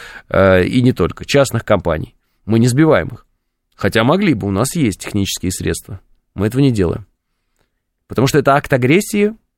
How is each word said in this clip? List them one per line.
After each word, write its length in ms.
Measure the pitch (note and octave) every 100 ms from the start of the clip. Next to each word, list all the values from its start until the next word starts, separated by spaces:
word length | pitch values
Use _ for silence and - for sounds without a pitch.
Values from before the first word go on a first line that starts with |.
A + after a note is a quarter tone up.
| - - -
э, 360 | F2+ F#2+ F#2 -
и 160 | B2+
не 100 | B2
только, 320 | B2 E2+ -
частных 400 | - C#3 C3+ A#2
компаний. 520 | - G2+ E2+ D#2+ - _ _ _ -
Мы 120 | A2+
не 100 | B2
сбиваем 420 | B2+ D#3+ A2 -
их. 180 | A2 _ _ _ _ _ _
Хотя 280 | G2+ A2
могли 300 | A#2 F3+ G3+
бы, 140 | A2+ G2
у 40 |
нас 220 | F#2+ C3 F3
есть 240 | B2 F2+
технические 520 | - G#2 G2 - F2+
средства. 480 | - F2 E2 - G2 _ _ _
Мы 140 | - G#2+
этого 140 | B2
не 100 | C#3
делаем. 340 | A2 E2+ E2 - _ _ _ _ _ _ _ _ _ _
Потому 180 | - C3
что 140 | D3+
это 160 | C3+ C#3
акт 180 | -
агрессии 600 | C3 B2 F3 G#3 G3+ G#3 A3 _